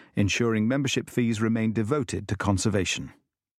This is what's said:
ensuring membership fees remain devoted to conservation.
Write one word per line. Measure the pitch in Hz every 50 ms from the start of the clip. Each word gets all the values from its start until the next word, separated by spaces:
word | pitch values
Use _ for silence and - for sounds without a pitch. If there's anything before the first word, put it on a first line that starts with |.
| - - -
ensuring | - 101 92 - - 120 117 113 107 107
membership | 113 131 143 139 135 - 127 113 -
fees | - 131 120 117 113 104
remain | 113 110 113 113 110 113 104
devoted | 113 110 104 147 151 123 - - 92 101 -
to | 101 -
conservation. | - 104 98 92 - 113 98 101 90 - - - 69 67 - _ _ _ _ _ _ _ _ _